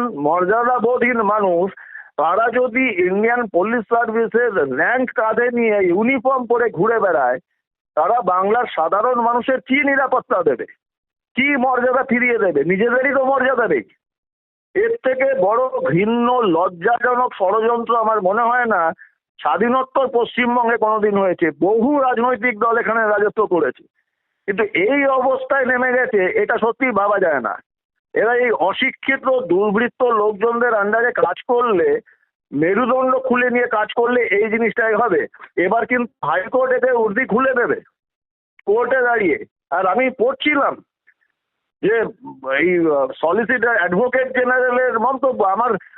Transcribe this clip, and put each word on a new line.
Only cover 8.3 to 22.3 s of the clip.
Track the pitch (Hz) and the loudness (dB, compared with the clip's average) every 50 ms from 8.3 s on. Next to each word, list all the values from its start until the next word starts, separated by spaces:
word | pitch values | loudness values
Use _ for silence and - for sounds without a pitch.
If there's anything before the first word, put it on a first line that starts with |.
| 180 185 190 202 220 247 240 - - | 0 0 0 0 0 0 -2 -2 -2
সাধারণ | 170 160 170 180 202 220 254 254 240 | -2 -2 0 0 0 0 0 0 0
মানুষের | 233 233 240 240 240 - 262 - | 0 0 0 0 0 0 -2 -2
কি | - - 254 285 294 | -2 -2 -2 0 0
নিরাপত্তা | 277 277 269 269 262 262 240 - - 247 185 170 | 0 0 0 0 0 0 -2 -2 -2 -2 0 0
দেবে, | 156 127 110 104 - - _ _ _ _ _ _ _ _ _ _ _ - | 0 0 -2 -4 -10 -16 _ _ _ _ _ _ _ _ _ _ _ -4
কি | 240 262 285 294 | -2 0 0 0
মর্যাদা | 262 247 262 254 247 240 254 254 262 254 | 0 0 0 0 0 0 0 0 0 0
ফিরিয়ে | - 226 247 247 247 240 | 0 0 0 0 0 0
দেবে? | 214 202 180 156 143 143 | 0 0 2 2 2 2
নিজেদেরই | 165 190 190 226 240 240 254 262 277 262 | 2 0 0 0 0 0 0 0 0 0
তো | 269 262 | 0 2
মর্যাদা | 269 269 269 254 262 262 240 233 | 2 2 2 2 0 0 0 0
নেই। | 190 156 120 104 - _ _ _ _ _ _ _ _ _ _ _ _ _ _ _ _ - | 0 0 -2 -4 -6 _ _ _ _ _ _ _ _ _ _ _ _ _ _ _ _ -4
এর | - - 226 233 - - | -2 0 0 -2 -2 -2
থেকে | - 370 523 539 269 - 539 | -2 -2 0 0 0 0 0
বড় | 539 208 220 480 - 262 - - - - | 0 0 2 0 0 -2 -2 -4 -2 0
ঘৃণ্য, | - 170 202 220 233 240 240 240 | 0 0 0 0 0 0 2 2
লজ্জাজনক | 247 254 233 196 160 160 180 196 180 170 170 226 240 233 226 247 247 240 254 247 - | 2 2 2 2 2 2 0 -2 -2 -2 -2 0 0 0 0 0 0 0 0 -2 -2
ষড়যন্ত্র | - 196 185 202 220 220 233 240 233 233 226 233 | -2 -2 0 0 0 0 0 0 -2 -2 0 0
আমার | 233 220 220 220 208 | 0 0 0 0 0
মনে | 190 180 202 226 | 0 0 0 0
হয় | 240 226 240 247 240 | 0 0 0 0 0
না | 226 208 180 165 165 180 - - - _ _ _ _ _ - | 0 0 0 0 0 -2 -6 -12 -20 _ _ _ _ _ -6
স্বাধীনোত্তর | - 147 156 180 220 240 247 262 254 254 - 277 269 254 262 | -4 -2 -2 0 0 0 0 0 -2 -2 -2 -2 -2 0 0
পশ্চিমবঙ্গে | 240 226 - - 233 247 240 240 247 240 226 233 | -2 -2 -2 -2 -2 -2 0 0 0 0 0 0
কোনোদিন | 220 214 214 220 214 208 214 202 | 0 0 0 0 0 0 0 2
হয়েছে। | 196 196 185 175 - 175 156 | 2 2 0 0 0 -2 -2
বহু | 147 139 165 190 220 233 214 277 294 285 | -2 0 0 2 2 2 2 2 2 2
রাজনৈতিক | 262 254 247 220 233 254 | 2 0 0 0 0 0